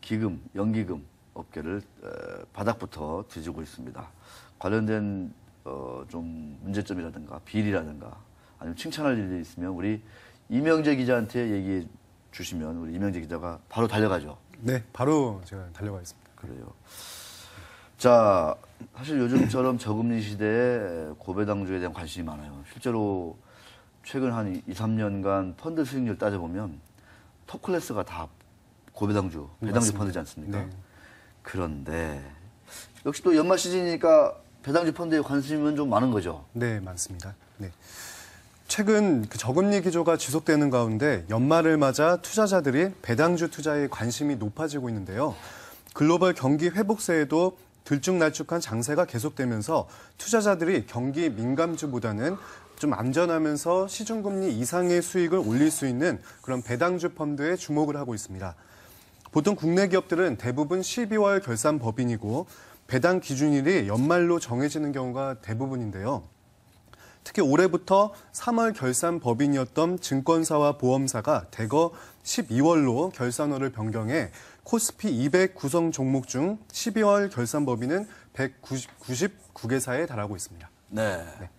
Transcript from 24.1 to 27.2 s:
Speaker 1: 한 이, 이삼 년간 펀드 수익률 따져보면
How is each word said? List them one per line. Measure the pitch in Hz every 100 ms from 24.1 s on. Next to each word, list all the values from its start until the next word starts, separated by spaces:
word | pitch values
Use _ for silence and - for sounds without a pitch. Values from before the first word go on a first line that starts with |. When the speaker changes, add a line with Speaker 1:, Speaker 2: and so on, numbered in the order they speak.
| 139 131
Speaker 1:
한 | 113 104 90
이, | -
이삼 | 92 110 110
년간 | 104 101 98 98 92 87
펀드 | 160 165
수익률 | 135 135 123 98
따져보면 | 107 101 85 90 107 71 - _ - -